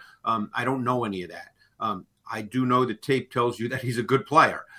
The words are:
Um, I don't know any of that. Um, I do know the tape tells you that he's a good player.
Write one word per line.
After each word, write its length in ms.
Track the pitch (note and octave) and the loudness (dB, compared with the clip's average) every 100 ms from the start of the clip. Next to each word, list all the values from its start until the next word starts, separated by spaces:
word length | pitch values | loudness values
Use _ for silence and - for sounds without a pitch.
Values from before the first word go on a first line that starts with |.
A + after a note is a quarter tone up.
| - - | -8 -8
Um, 260 | - A2+ G#2 | -2 -2 -2
I 100 | - | -4
don't 200 | A#2+ C3+ | -2 0
know 200 | A#2+ B2+ | 0 0
any 180 | A2+ F#2+ | -2 -4
of 60 | F2 | -8
that. 180 | E2 - _ _ - | -12 -18 _ _ -6
Um, 280 | G#2+ F#2 - _ - | -4 -4 -10 _ -12
I 120 | A2+ | -10
do 240 | G#2 B2+ | -4 0
know 220 | B2+ B2+ B2 | 2 4 2
the 80 | |
tape 360 | G#2 - C3+ - | -2 -2 -2 0
tells 300 | B2 A#2+ A#2 | 0 0 0
you 80 | A#2 | -4
that 140 | C3 | -4
he's 160 | A#2+ A#2 | -4 -2
a 40 | |
good 220 | G#2+ C3 | 2 2
player. 400 | - D#3 B2 D#2 - | 4 4 4 2 -10